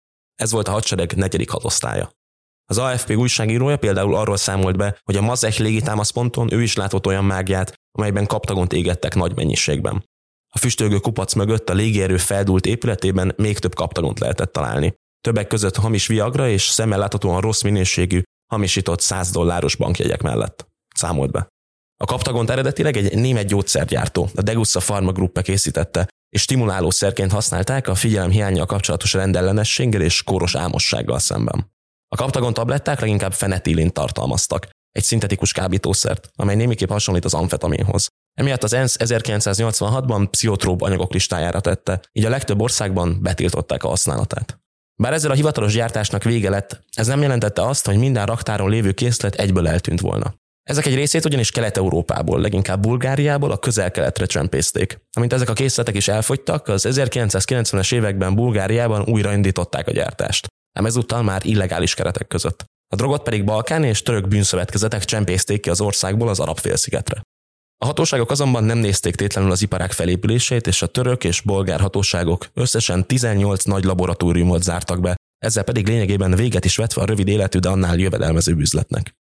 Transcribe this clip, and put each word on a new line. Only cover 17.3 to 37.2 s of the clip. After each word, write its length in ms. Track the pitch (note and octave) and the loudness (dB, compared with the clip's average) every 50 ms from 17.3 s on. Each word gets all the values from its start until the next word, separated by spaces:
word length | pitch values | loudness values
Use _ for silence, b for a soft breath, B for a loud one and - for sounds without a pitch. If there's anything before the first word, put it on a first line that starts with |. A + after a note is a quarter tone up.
| F2 F#2 | 0 2
rossz 200 | - F2+ F2+ - | 0 0 0 0
minőségű, 600 | - G2+ G#2 G2 F#2 F2+ - E2+ F2+ F2 F2 F2+ F#2 - _ _ _ - | 0 0 2 2 2 2 2 0 0 2 2 0 0 -2 _ _ _ -6
hamisított 500 | A2+ G#2+ G2+ F2 - G2 F2+ E2 E2+ E2+ | -2 -2 0 0 0 -2 0 -2 -2 0
száz 300 | - - F#2+ F#2 F2+ F2+ | 0 -2 -2 -2 -4 -2
dolláros 440 | F#2+ F2+ E2+ F2 F2 F2 D2+ C#2 - | 0 0 2 2 2 0 0 -2 0
bankjegyek 460 | - - - F2+ - - - - - | 0 -2 -2 0 0 0 0 0 -2
mellett. 460 | - D2 A#1 A1 G#1+ - - - - _ _ _ _ _ - | -2 -2 -2 -2 -2 -4 -6 -12 -20 _ _ _ _ _ -6
Számolt 360 | - - F2 E2 C#2+ C#2 C#2 | -4 -2 -2 0 0 -2 -2
be. 160 | - F#2 F#2 - _ _ _ _ _ _ _ _ _ - - | -2 -4 -4 -6 _ _ _ _ _ _ _ _ _ -8 -6
A 20 | |
kaptagont 440 | - B2+ B2+ - C3+ A#2+ A#2+ A#2 A#2 | -4 -2 -2 -2 -2 -2 0 0 0
eredetileg 480 | B2+ C3 C3+ C#3+ C#3+ - D#3+ D3+ B2+ A2 | 0 0 0 0 0 0 0 0 2 2
egy 180 | G2+ F#2+ - | 0 2 2
német 320 | G#2+ A#2+ C3 B2+ A2 G2+ G2 | 2 2 4 2 2 0 2
gyógyszergyártó, 840 | G2+ G2 - - - C#2 D2+ - - - - - - F2+ E2 F#2+ - | 0 0 0 0 0 0 0 0 0 -2 -2 0 0 0 -2 -2 0
a 60 | - | -2
Degussa 380 | G2+ G#2+ A2+ A#2 A2 - - F#2 | 0 0 2 0 0 0 0 0
Pharma 320 | F2+ - G#2 G2 F#2+ F#2 | 0 -2 -2 0 0 0
Group 300 | F#2 F#2+ F#2+ F2+ - F#2+ | 0 0 0 0 0 -2
készítette, 680 | F2+ - F#2+ G2 - D2+ - D2 E2 - - E2+ F2+ - - _ _ _ | -2 0 0 0 0 0 0 -2 -2 -2 0 -2 -2 -2 -4 _ _ _
és 120 | - G#2 | -4 -2
stimulálószerként 880 | - - C3+ B2+ A#2 G#2 F#2 F#2+ E2+ F2 F#2 - G2+ G2 G2 - G2 F#2 | 0 0 2 2 2 2 0 0 0 0 0 2 0 0 0 0 0 0
használták 560 | G2+ G2+ - - - F2 G2+ - C3 C3+ - - | 2 0 0 0 -2 -2 -2 -2 -2 -2 -2 -2
a 80 | F#2 | -2
figyelem 340 | - - A2 G#2+ G2 F#2 F2 | 0 2 2 2 2 2 2
hiánnyal 360 | F#2+ G#2+ G#2 G2 F#2 E2 E2 | 2 2 2 2 0 0 0
kapcsolatos 480 | - A2 G2 - - D#2 - - - - | 0 -2 -2 -2 -2 -2 -2 -2 0 0
rendellenességgel 880 | F#2+ F#2+ G2 G2 F#2 F#2 F#2+ G2 G#2+ G#2+ - - - C3 A#2+ G#2 G2 | 0 2 2 2 2 2 2 2 2 0 0 0 0 0 2 2 2
és 220 | D#2+ D#2+ - - - | 2 2 0 -2 -2
kóros 320 | - G2 F#2 F2 E2 D#2+ | -2 -2 0 0 0 -2
álmossággal 640 | D2 E2+ F2 - - - - - A1+ A#1 - B1 C#2 | -2 -2 -2 -2 -2 -2 -2 -2 -2 -2 -2 -2 -2
szemben. 520 | - - G1+ G#1 A1+ A1+ - - - - _ _ _ _ _ _ _ - | 0 -2 -2 -2 -2 -2 -2 -4 -4 -6 _ _ _ _ _ _ _ -8
A 80 | - | -6
kaptagon 380 | A2 B2 C3+ C3 C3+ B2 B2 G#2+ | -4 -2 -2 0 0 0 0 0
tabletták 460 | A#2 A#2 A#2 C3 C#3+ - - C#3+ B2 | 0 0 0 -2 -2 0 -2 -2 0
leginkább 340 | A2+ A2 G#2 G2 G2 F#2+ F#2+ | 0 0 0 0 0 -2 -2
fenetilint 600 | - G2 G2 F#2 F#2 - E2 D#2+ D#2+ D#2+ F2 - | -2 -2 0 -2 0 0 0 2 2 2 2 0
tartalmaztak, 720 | - C#2 - - - A1+ C2 B1 - - - - - - - _ _ _ _ | 0 -2 -4 -2 -4 -2 -2 -2 -2 -2 -2 -2 -4 -6 -8 _ _ _ _
egy 120 | - G#2+ G#2 | -6 -4 -2
szintetikus 480 | - A#2 A2+ G#2 F#2+ G2+ - - - | 0 0 0 0 0 -2 0 0 -2
kábítószert, 800 | - - F#2 F#2 F2+ G2 - - F#2+ - - - - - - - _ | -2 -2 -2 0 0 0 0 0 0 0 0 -2 -2 -4 -8 -10 _
amely 200 | - - G2+ G2+ | -2 -2 0 2
némiképp 340 | A2 A#2 B2 A2+ - F#2+ F2 | 2 2 2 0 0 -2 -2
hasonlít 360 | G#2 G#2 - - F#2 F2 | -2 -2 0 0 0 0